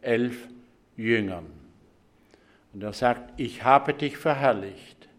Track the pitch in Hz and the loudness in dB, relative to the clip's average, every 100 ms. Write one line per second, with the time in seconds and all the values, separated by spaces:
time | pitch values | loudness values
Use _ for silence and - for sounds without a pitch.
0 | - 117 120 120 - - - _ _ - | 0 0 0 -4 -16 -20 -20 _ _ -8
1 | 110 113 101 90 80 78 - - _ _ | 0 0 0 -6 -12 -20 -20 -20 _ _
2 | _ _ _ _ _ _ _ 101 104 101 | _ _ _ _ _ _ _ -12 -10 0
3 | 123 120 - - 123 - 120 139 139 147 | 0 0 -6 -8 -8 -2 6 6 6 -4
4 | 143 - 160 139 139 107 98 95 - - | -4 -2 -2 2 2 2 -4 -14 -20 -20
5 | - | -20